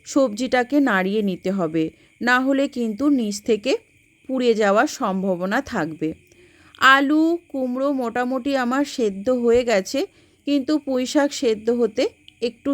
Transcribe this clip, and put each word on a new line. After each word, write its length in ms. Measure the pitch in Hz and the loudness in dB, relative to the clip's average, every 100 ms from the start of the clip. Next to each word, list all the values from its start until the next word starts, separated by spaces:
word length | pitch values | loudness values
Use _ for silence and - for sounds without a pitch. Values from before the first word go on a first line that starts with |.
| - | -2
সবজিটাকে 720 | 285 262 208 254 254 240 294 | 0 0 0 -2 0 2 2
নাড়িয়ে 400 | 269 196 185 220 | 2 2 0 0
নিতে 260 | 202 175 185 | -2 -2 -4
হবে, 320 | 196 165 160 160 - _ - | -2 -2 -2 -4 -6 _ -6
না 140 | 233 247 | 0 0
হলে 260 | 262 277 277 | 2 0 0
কিন্তু 360 | 254 226 208 294 | -2 -6 -2 0
নিচ 260 | 269 208 202 - | 2 0 -4 -2
থেকে 260 | 214 254 453 _ _ _ _ - | -2 0 -4 _ _ _ _ -6
পুড়ে 220 | 262 247 | 0 2
যাওয়ার 340 | 220 202 208 294 | 2 4 2 2
সম্ভাবনা 680 | - 220 190 196 175 185 233 269 | -2 -4 -2 -2 -2 -2 -4 -4
থাকবে। 440 | 226 156 160 160 175 _ _ _ _ _ - | -4 -6 -4 -6 -8 _ _ _ _ _ 2
আলু, 420 | 262 269 277 302 320 339 _ | 6 6 4 2 2 0 _
কুমড়ো 420 | 269 254 254 277 | -6 -4 -2 -2
মোটামুটি 580 | 262 233 247 247 262 277 269 | -2 -2 -2 -2 -2 -2 0
আমার 260 | 240 262 285 | 0 0 -2
সেদ্ধ 380 | - 214 196 226 254 | -2 -2 -2 -2 0
হয়ে 220 | 240 240 | 4 2
গেছে, 360 | 233 202 190 269 403 _ _ _ - | 4 0 0 -4 -6 _ _ _ -2
কিন্তু 260 | 285 277 302 | 0 0 -2
পুঁই 260 | 285 254 254 | 0 -4 0
শাক 240 | 302 277 | 0 0
সেদ্ধ 340 | - 247 214 220 | 0 -2 0 0
হতে 320 | 240 220 240 427 - - - | 0 0 0 -4 -4 -20 -8
একটু 280 | - - 277 | -8 -6 -6